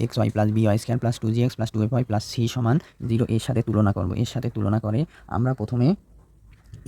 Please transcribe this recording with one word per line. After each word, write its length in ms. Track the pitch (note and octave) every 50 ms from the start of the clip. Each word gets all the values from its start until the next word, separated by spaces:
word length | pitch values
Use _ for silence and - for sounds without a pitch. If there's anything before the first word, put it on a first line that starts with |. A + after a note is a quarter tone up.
| A#2
এক্স 120 | A#2+ - B2
ওয়াই 100 | A2 G#2+ -
প্লাস 140 | A2+ G#2+ G#2+ G#2+
বি 60 | A2 A2
ওয়াই 120 | G#2 G2+ A2+
স্কয়ার 160 | - - A#2+ B2
প্লাস 120 | - A#2 B2 -
টু 40 | - A2 A2+
জি 60 | A#2+ A#2+
এক্স 100 | B2+ - -
প্লাস 120 | A2+ A2+ -
টু 40 | G#2+ G#2+
এফ 60 | A2 C3
ওয়াই 100 | A#2+ B2 -
প্লাস 140 | G#2 G#2 - -
সি 100 | - - A2+ A#2 -
সমান 220 | B2+ A#2+ A2+ B2+ - - - - - A#2+ A#2+
জিরো 140 | A2+ A#2 B2 - A2
এর 80 | A2 -
সাথে 140 | - A#2+ A#2 - -
তুলনা 240 | G#2+ G#2 G#2+ G2 G2+
করব। 140 | F#2+ F#2 F#2+ F#2+ G2+
এর 60 | A2+ - -
সাথে 140 | A#2+ B2 A#2+ -
তুলনা 220 | A2 G#2 G2 G#2+ A2 G#2+
করে 160 | G#2 G#2+ B2 E3 - - - - - -
আমরা 160 | G2+ A#2+ B2+ C3 -
প্রথমে 280 | G#2+ - B2+ A#2+ A#2+ D3+ G3+ - - _ - - - _ _ _ - - - - - - - - -